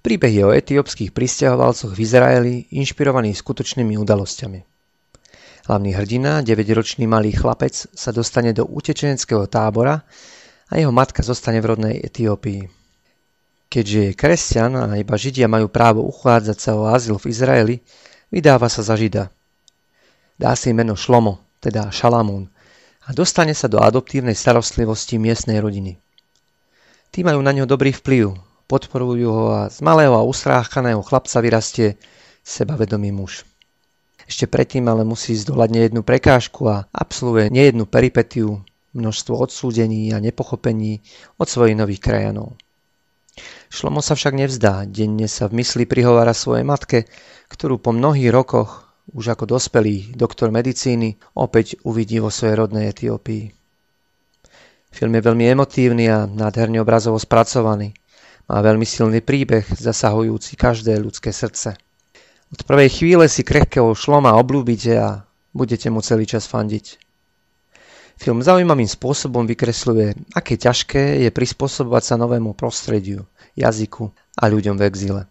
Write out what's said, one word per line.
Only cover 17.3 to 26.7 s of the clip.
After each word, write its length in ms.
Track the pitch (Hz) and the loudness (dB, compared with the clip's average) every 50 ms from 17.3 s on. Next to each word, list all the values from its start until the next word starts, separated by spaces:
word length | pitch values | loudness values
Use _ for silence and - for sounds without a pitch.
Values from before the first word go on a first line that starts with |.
| 117 110 127 127 135 127 110 107 123 120 _ _ _ _ _ - _ _ _ _ - | -4 -2 0 2 4 4 4 2 0 -4 _ _ _ _ _ -20 _ _ _ _ -6
vydáva 400 | 190 151 151 135 123 120 117 - | 2 4 6 6 6 4 0 -2
sa 80 | - | -2
za 160 | 107 104 113 | -2 -2 0
Žida. 320 | 104 113 107 92 104 98 95 _ _ _ _ _ _ _ _ _ _ _ _ _ _ _ _ _ _ _ _ _ _ | 0 0 0 -2 -4 -6 -6 _ _ _ _ _ _ _ _ _ _ _ _ _ _ _ _ _ _ _ _ _ _
Dá 160 | - 120 123 | -2 -2 -2
si 160 | - - 131 117 | 0 0 -2 0
meno 240 | 113 117 113 104 | 0 0 0 -2
Šlomo, 480 | 95 - - 127 120 113 107 98 - _ _ _ _ | -6 0 4 4 4 4 2 -2 -4 _ _ _ _
teda 320 | - 117 104 107 107 104 95 | -6 -4 -4 -4 -6 -6 -8
Šalamún, 560 | - - 120 120 117 113 104 101 98 98 95 _ _ _ _ _ _ _ _ _ _ _ | 0 0 2 2 2 0 -2 -4 -6 -10 -12 _ _ _ _ _ _ _ _ _ _ _
a 80 | - 135 | -10 -2
dostane 400 | - 180 180 - - 170 156 156 | -2 -2 0 2 2 2 2 0
sa 160 | - - 123 | -2 -2 0
do 160 | 107 107 110 | 2 4 4
adoptívnej 480 | 110 113 131 - - - 139 123 123 107 | 4 2 2 -2 -2 -6 -4 -2 -2 -4
starostlivosti 880 | - - 135 120 120 113 - - - 117 110 110 107 - - - 113 | 0 2 2 2 2 2 0 -2 -2 -2 -2 -2 -4 -6 -4 -4 -2
miestnej 400 | 110 113 117 - - - 110 107 | 0 0 0 -2 -2 -2 -2 -2
rodiny. 400 | 104 107 101 101 98 95 90 - _ _ _ _ _ _ _ _ _ _ _ _ _ _ | -2 -2 -4 -6 -8 -8 -10 -14 _ _ _ _ _ _ _ _ _ _ _ _ _ _